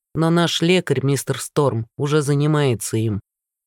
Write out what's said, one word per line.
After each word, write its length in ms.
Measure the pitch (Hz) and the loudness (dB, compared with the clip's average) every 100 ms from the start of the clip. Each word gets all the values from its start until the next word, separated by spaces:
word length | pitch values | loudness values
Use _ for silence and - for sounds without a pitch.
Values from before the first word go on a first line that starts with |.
| _ | _
но 160 | - 165 | -2 2
наш 320 | 170 165 - | 2 2 0
лекарь, 420 | 170 180 175 131 | 2 2 2 -2
мистер 340 | 135 139 - 127 | 0 -2 -2 -8
Сторм, 480 | - - 139 117 117 - | -4 0 0 -2 -6 -6
уже 260 | 143 151 | -2 0
занимается 760 | 139 143 151 151 143 110 - 113 | 2 0 2 2 2 0 -2 -2
им». 240 | 113 98 - _ _ _ | -2 -4 -8 _ _ _